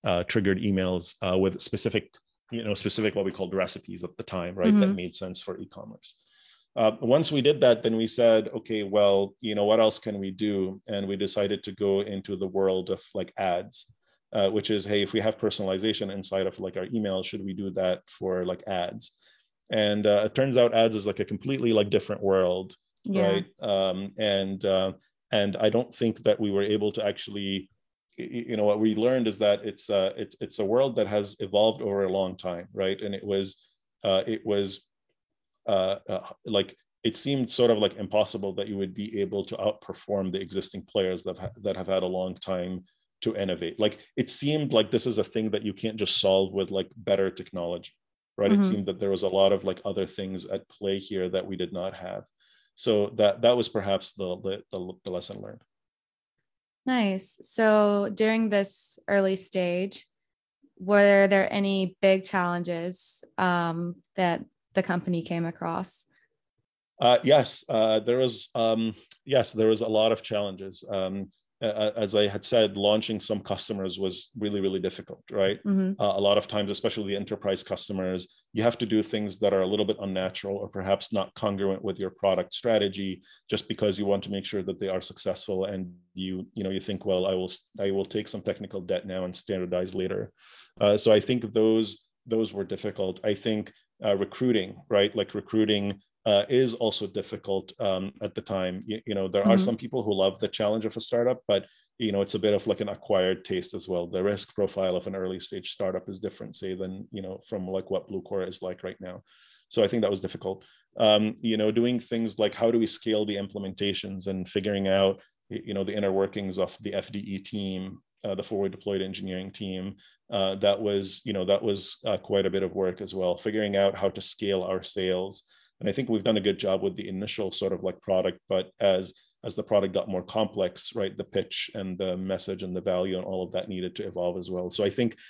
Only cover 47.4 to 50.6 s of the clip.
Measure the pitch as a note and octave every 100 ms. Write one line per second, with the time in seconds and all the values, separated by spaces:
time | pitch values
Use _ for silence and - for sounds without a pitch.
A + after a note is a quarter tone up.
47.4 | F2 F2+ F2 F2 - - _ _ _ -
48.4 | G2+ G3+ F#3+ G#2 F#2+ F2+ G2+ F#2 F#2+ F#2+
49.4 | G2 G2 G2 F#2 G2+ G2 F#2 - F#2+ F#2
50.4 | - F#2+